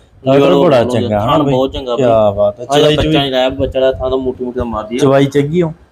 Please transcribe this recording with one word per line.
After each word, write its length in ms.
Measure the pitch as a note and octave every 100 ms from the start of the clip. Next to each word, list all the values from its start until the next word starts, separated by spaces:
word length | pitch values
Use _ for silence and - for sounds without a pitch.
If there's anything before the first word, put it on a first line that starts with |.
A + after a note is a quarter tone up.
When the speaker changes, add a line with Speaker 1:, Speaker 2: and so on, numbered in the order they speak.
| - _ C3
Speaker 1:
ਲੀਵਰ 220 | C#3 C#3
Speaker 2:
ਆਰਡਰ 120 | C#3
ਬੜਾ 240 | C3+ B2+
Speaker 1:
ਹੋ 60 | A#2+
ਗਿਆ, 120 | A#2+
Speaker 2:
ਚੰਗਾ, 180 | A2 G#2
Speaker 1:
ਥਣ 100 | A#2
Speaker 2:
ਹਾਂ 100 | D#3
ਬਾਈ। 140 | C#3+
Speaker 1:
ਬਹੁਤ 200 | B2+ C3+
ਚੰਗਾ 220 | C#3+ B2+ A#2+
Speaker 2:
ਕਿਆ 340 | B2 A2+ G#2+
Speaker 1:
ਬਾਈ। 80 | G2+
Speaker 2:
ਬਾਤ 220 | G#2 A2
ਆ। 40 |
Speaker 1:
ਹਜੇ 180 | B2 D3
Speaker 2:
ਚਵਾਈ 140 | D3+ D3+
Speaker 1:
ਬੱਚਾ 140 | D3+
Speaker 2:
ਚਵੂਈ? 80 | D3+
Speaker 1:
ਨਹੀਂ 140 | C#3
ਲਾਇਆ, 180 | C3 C3
ਬੱਚਾ 300 | C#3 C3 C3+
ਦਾ 120 | C3
ਥਾਂ 180 | C3 C3
ਤਾਂ 80 | C3+
ਮੋਟੀ 280 | C3 B2 B2
ਮੋਟੀ 120 | B2
ਤਾਂ 80 | A#2+
ਮਾਰਦੀ 300 | G#2+ G#2+ A#2+
ਆ। 40 |
Speaker 2:
ਚਵਾਈ 260 | C#3 C3+ C#3
ਚੰਗੀ 360 | C#3+ C#3+ E3+
ਹੋ? 120 | E3 - _